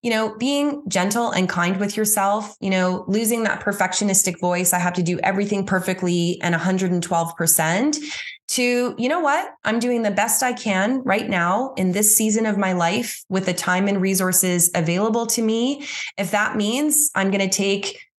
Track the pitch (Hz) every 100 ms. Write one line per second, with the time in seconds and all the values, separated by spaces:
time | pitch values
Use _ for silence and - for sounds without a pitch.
0 | 240 220 220 - 254 285 285 285 - 185
1 | 190 233 233 - 185 180 175 190 202 214
2 | 214 208 196 214 214 - 196 185 185 185
3 | - 202 220 233 220 - - 202 185 -
4 | 208 190 - 175 180 180 180 180 175 175
5 | 170 175 - 190 202 202 196 190 185 185
6 | 180 175 170 180 175 170 175 185 185 180
7 | 170 170 165 - 165 - 160 180 285 302
8 | 302 - - - - - 247 247 247 185
9 | 247 339 302 302 392 - - 233 247 240
10 | 220 196 208 - 254 240 220 190 208 262
11 | 247 202 - 190 170 196 269 262 185 180
12 | 214 - 220 214 220 202 190 180 170 214
13 | 233 - - 190 190 175 - 185 202 202
14 | 190 190 185 185 185 180 170 185 165 175
15 | 214 226 226 - 220 226 247 285 294 -
16 | - - 190 208 208 214 208 247 302 -
17 | - - 196 196 190 190 196 196 - -
18 | -